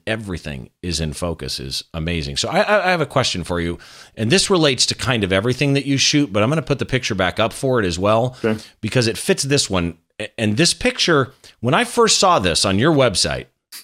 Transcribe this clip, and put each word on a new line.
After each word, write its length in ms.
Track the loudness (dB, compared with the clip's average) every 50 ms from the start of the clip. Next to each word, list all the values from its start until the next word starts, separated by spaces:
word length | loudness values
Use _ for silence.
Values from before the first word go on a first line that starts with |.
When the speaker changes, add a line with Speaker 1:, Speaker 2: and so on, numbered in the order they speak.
| _ -6
Speaker 1:
everything 600 | -6 -6 -6 -8 -8 -8 -8 -10 -10 -10 -12 -16 _ _
is 180 | -6 -4 -2 -2
in 100 | -2 -4 -4
focus 460 | -4 -6 -6 -6 -6 -8 -8 -8 -8
is 240 | -8 -8 -8 -8 -10 _ -8
amazing. 440 | -6 -4 -4 -4 -4 -4 -4 -6 -4
So 100 | -4 -2
I, 120 | 0 0
I, 260 | 2 2 2 0 2 0
I 40 |
have 100 | 0 0
a 40 | -2
question 380 | -2 0 0 0 0 -2 -4 -4
for 160 | -4 -4 -2
you, 180 | -2 -4 -4 -6 -12 -20 -20 -20 -20 -20 _
and 160 | -4 -2 2
this 180 | 2 2 2 2
relates 360 | 2 2 4 2 2 2 0 -2
to 80 | -2
kind 280 | -4 -2 -2 0 0 0
of 100 | 2 2
everything 400 | 2 2 2 0 0 2 2 2
that 120 | 0 0
you 120 | 0 0 0
shoot, 340 | 0 2 2 2 2 2
but 100 | 2 0
I'm 80 | 2 2
gonna 120 | 0 -2
put 180 | 0 -2 -4 -4
the 60 | -2
picture 280 | -2 -2 -4 -2 -4 -2
back 260 | 0 0 0 2 0
up 120 | -2 -2 -2
for 260 | -4 -2 0 2 2
it 60 | 2
as 140 | 0 -2 0
well, 380 | 2 2 2 2 2 0 -4 -2 -2
Speaker 2:
Okay. 180 | -2 -2 -2 -6 -16 _ _
Speaker 1:
because 280 | -8 -2 0 2 0 0
it 100 | -2 -4
fits 260 | -2 -2 -2 0 0
this 260 | 0 0 0 0 0
one. 280 | 0 -2 -2 -2 -4 _ _ _ _ _
A-, 100 | -12 -12 _ -2
and 160 | -2 0 2 2
this 160 | 2 2 2
picture, 600 | 0 -2 -2 -2 0 0 2 2 2 2 0 -6 _ -20 -20 -18 _
when 140 | -2 0 2
I 100 | 2 0
first 340 | 0 2 2 4 4 4 4
saw 200 | 4 4 4 4
this 240 | 4 2 2 2 2
on 140 | 2 2 2
your 140 | 4 4 4
website, 520 | 4 4 4 2 0 -2 -2 -2 -6 -8 _ _ _ _ _ -20 -20